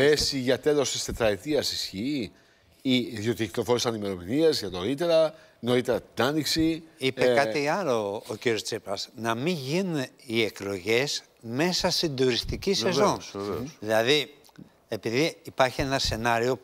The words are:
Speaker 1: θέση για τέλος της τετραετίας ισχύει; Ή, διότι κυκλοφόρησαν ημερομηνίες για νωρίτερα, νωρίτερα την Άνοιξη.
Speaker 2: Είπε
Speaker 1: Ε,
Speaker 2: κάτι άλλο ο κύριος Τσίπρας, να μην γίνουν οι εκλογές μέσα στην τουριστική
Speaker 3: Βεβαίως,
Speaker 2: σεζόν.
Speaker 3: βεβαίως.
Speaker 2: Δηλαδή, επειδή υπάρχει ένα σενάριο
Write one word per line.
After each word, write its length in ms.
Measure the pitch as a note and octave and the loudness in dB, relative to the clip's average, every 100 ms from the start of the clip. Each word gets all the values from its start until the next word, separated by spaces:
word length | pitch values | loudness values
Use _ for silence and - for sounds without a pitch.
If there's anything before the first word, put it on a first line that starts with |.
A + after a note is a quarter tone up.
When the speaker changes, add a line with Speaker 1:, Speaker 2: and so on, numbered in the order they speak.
Speaker 1:
θέση 360 | C#3 D3 - C#3 | 4 4 2 0
για 220 | B2 B2 | 0 2
τέλος 300 | D3+ D3 B2+ | 2 2 2
της 120 | - | -2
τετραετίας 680 | - - A2+ G2 D3 C#3+ - | -6 0 0 0 -2 -2 -2
ισχύει; 600 | - - F#2+ B2 D4+ G2+ - _ _ _ _ | -4 -6 -6 -4 -4 -6 -10 _ _ _ _
Ή, 180 | C3+ B2+ | 0 2
διότι 440 | A#2 A2+ G#2+ G#2+ A2 | 0 -4 -2 -2 -2
κυκλοφόρησαν 480 | - A2 A#2+ A#2+ | -2 0 2 2
ημερομηνίες 640 | A2+ G2+ F#2 F2 C3+ D#3+ B2 | -2 -4 -6 -4 2 2 2
για 100 | G2 | -4
νωρίτερα, 680 | F2+ G2 C#3 E3+ D#3+ D#3 - - _ | -4 -4 -2 2 4 2 -2 -18 _
νωρίτερα 400 | A#2 B2 B2 G#2+ - | 0 2 2 -2 -2
την 100 | - | 0
Άνοιξη. 580 | A#2+ D#3 C#3+ D#3+ D#3+ D#3+ - - | 0 2 0 0 0 -2 -8 -4
Speaker 2:
Είπε 340 | C3 B2+ B2+ | -4 2 4
Speaker 1:
Ε, 40 | |
Speaker 2:
κάτι 340 | B2 B2+ D3 C#3+ | 4 4 2 0
άλλο 540 | F3+ E3+ A#2 G2+ G#2 - | 0 0 0 0 -6 -8
ο 80 | |
κύριος 280 | A2 B2 A2 | -4 0 0
Τσίπρας, 460 | - A2 - G2 - - | -2 -8 -6 -8 -8 -6
να 180 | A2+ | -4
μην 200 | A#2 D3+ | -2 -2
γίνουν 500 | F3+ C3 E3+ G3 D#3 C3 - - | -4 -2 -2 -2 -2 -4 -10 -4
οι 160 | A2+ | 0
εκλογές 800 | G#2 - G2 G2 F#2 A#2 D3 - - _ | 0 -2 -6 -4 0 0 0 -4 -10 _
μέσα 500 | A2+ B2 F3 F3 F#3 | -8 -2 0 0 0
στην 260 | - E3+ C3 | 0 -2 0
τουριστική 560 | C3 A2+ - B2 - | 2 2 -2 -4 -2
Speaker 3:
Βεβαίως, 520 | F#3+ G#3+ G3+ G3+ A2+ | 0 0 2 2 2
Speaker 2:
σεζόν. 220 | - G2 G2+ | -6 -8 -6
Speaker 3:
βεβαίως. 280 | E2 D#3 - | -6 -8 -10
Speaker 2:
Δηλαδή, 540 | G#2+ A2 A#2 D3+ C3 - - - - _ _ | 0 2 4 2 0 -10 -20 -20 -20 _ _
επειδή 480 | A2 A2+ A#2+ D#3+ - | -6 -2 0 0 -2
υπάρχει 380 | - - C3 - | -6 0 2 2
ένα 180 | C#3 C3+ | -2 0
σενάριο 600 | - A2+ A#2 A#2 A#2+ C3+ | 0 0 2 2 2 0